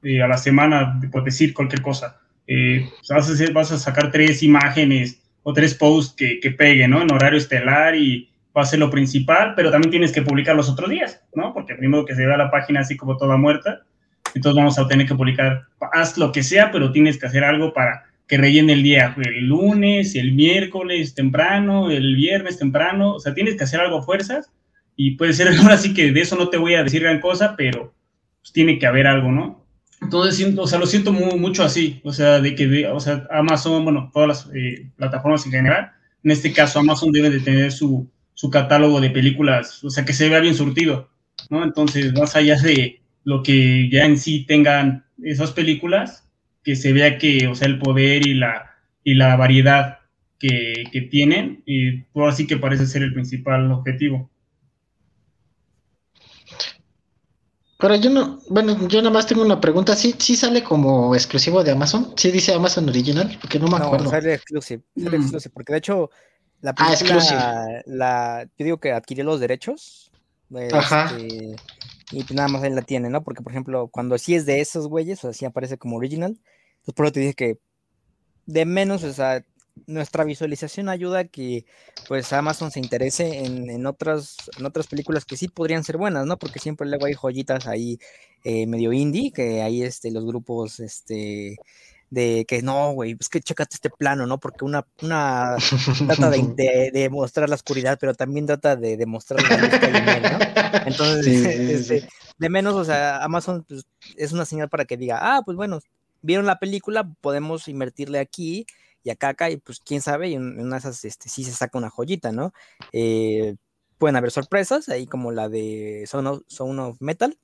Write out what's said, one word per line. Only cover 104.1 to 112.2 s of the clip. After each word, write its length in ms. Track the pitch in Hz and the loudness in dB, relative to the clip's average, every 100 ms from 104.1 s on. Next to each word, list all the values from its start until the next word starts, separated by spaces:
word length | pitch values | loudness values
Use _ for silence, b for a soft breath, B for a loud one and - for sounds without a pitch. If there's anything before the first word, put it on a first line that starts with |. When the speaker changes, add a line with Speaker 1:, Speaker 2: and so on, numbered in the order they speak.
| - | -10
Speaker 3:
es 160 | 147 | -8
una 100 | 165 160 | -6 -6
señal 240 | 156 151 | -8 -8
para 160 | 156 131 | -6 -6
que 120 | 123 | -6
diga, 220 | 127 117 | -6 -4
"Ah, 200 | 208 269 220 | -2 -2 -4
pues, 100 | 180 | -8
bueno, 240 | 208 165 _ _ _ _ | -8 -10 _ _ _ _
vieron 240 | 156 185 202 | -4 -2 0
la 120 | 185 | -4
película, 540 | 196 196 196 214 190 151 | -4 -8 -6 -6 -8 -8
podemos 460 | 147 143 156 160 - | -6 -6 -6 -10 -12
invertirle 500 | 139 131 - 143 143 | -10 -10 -10 -8 -8
aquí 460 | 139 - 165 180 226 b b b | -8 -10 -10 -10 -12 b b b
y 80 | - | -12
acá, 180 | 113 143 | -6 -6
acá", 200 | 135 170 | -4 -6
y, 60 | 151 | -6
pues, 220 | _ 123 | _ -20
quién 220 | - 143 | -10 -8
sabe, 280 | 135 147 180 | -6 -6 -6
y 40 | |
en, 260 | 143 127 117 | -8 -10 -10
en 60 | 123 | -10
una 100 | 131 | -10
de 20 | |
esas, 260 | 131 120 110 | -12 -14 -18
este, 240 | - - | -20 -18
sí 140 | - | -14
se 80 | 127 | -12
saca 260 | 120 127 127 | -10 -8 -8
una 120 | 113 | -10
joyita, 400 | - 127 185 | -10 -8 -6